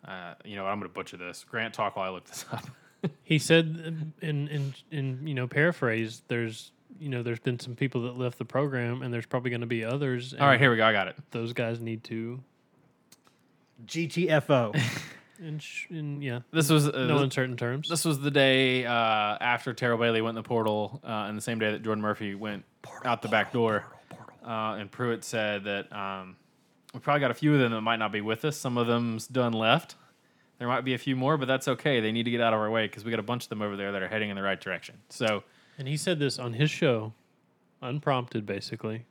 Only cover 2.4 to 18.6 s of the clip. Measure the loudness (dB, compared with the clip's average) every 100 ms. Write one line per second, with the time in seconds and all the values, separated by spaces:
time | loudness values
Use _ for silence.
2.4 | -10 -10 -10 -18 _ _ -6 -6 0 0
3.4 | 6 4 4 -4 -8 -8 -10 -8 -6 -4
4.4 | -4 -4 -4 -8 -10 -6 -4 -6 -6 -4
5.4 | -2 2 2 2 0 0 -2 -6 _ -4
6.4 | -2 -6 -16 _ _ -12 -6 -4 -4 -2
7.4 | -2 -4 -6 -2 -2 0 -4 -2 -4 -4
8.4 | -4 0 0 0 -2 -2 -4 -4 -2 -4
9.4 | -2 -4 -2 -2 -2 -2 0 -2 -6 4
10.4 | 6 10 8 8 8 6 2 -4 -10 -6
11.4 | -4 -2 -2 -2 -6 -8 -6 -8 -6 -10
12.4 | -14 _ _ _ _ _ _ -20 _ _
13.4 | _ _ _ _ -10 -4 -4 0 4 4
14.4 | 6 4 4 2 0 -2 -10 -18 _ _
15.4 | -10 -10 -10 -12 -10 -8 -6 -6 -6 -6
16.4 | -2 2 6 6 6 2 2 4 4 2
17.4 | -2 -2 -2 -2 -2 -2 0 0 2 6
18.4 | 6 6